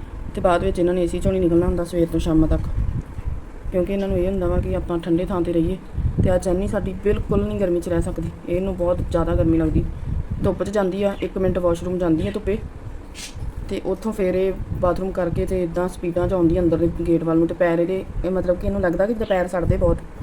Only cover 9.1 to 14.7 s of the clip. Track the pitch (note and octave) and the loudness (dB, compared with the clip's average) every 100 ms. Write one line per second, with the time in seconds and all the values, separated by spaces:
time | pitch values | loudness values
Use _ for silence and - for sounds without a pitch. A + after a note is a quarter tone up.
9.1 | E3+ E3 F3 E3 D#3+ D#3+ D3+ - - - | 0 2 2 2 2 2 0 0 -4 -4
10.1 | - - - G3 F3+ G3 G3+ F#3+ G3 G3+ | -4 -4 -2 0 0 -2 0 0 0 -2
11.1 | G3 F#3 G3 F#3 F#3 F3 E3+ F3+ F3+ F3 | -2 -4 -2 0 2 0 0 -2 -2 2
12.1 | D#3+ G3+ G3+ F#3+ G#3+ - - - - - | 2 0 -2 -2 -4 -4 -12 -12 -12 -12
13.1 | - - - - - - G3 - F#3+ A3 | -14 -12 -10 -10 -8 -8 -6 -4 -4 -4
14.1 | G#3+ F#3 F#3 F#3+ F#3 - | -2 0 2 0 0 -4